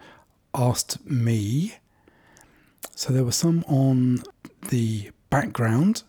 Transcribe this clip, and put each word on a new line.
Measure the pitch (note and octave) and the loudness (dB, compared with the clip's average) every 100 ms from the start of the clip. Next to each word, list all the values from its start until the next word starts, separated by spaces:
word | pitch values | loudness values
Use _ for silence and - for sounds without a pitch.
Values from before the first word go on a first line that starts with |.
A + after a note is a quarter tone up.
| - - _ _ _ | -20 -20 _ _ _
asked | - B2 - - - - | -2 0 0 -4 -10 -4
me. | C3 A#2 A2 G2+ C3 G3+ - _ _ _ _ _ _ _ _ _ _ - | -2 0 0 0 -2 -4 -8 _ _ _ _ _ _ _ _ _ _ -16
So | - - | -8 -2
there | C3 | 0
were | B2 | 0
some | - E3+ E3+ - | 0 0 0 2
on | C3+ C3+ B2+ B2+ B2 - - - _ - | 2 4 4 2 0 -4 -20 -20 _ -4
the | B2 A2+ A2 G2+ - _ | -2 0 -2 -8 -16 _
background. | C#3+ A2 A2+ A2+ A2+ F#3 A3+ | -2 -2 -2 0 2 2 0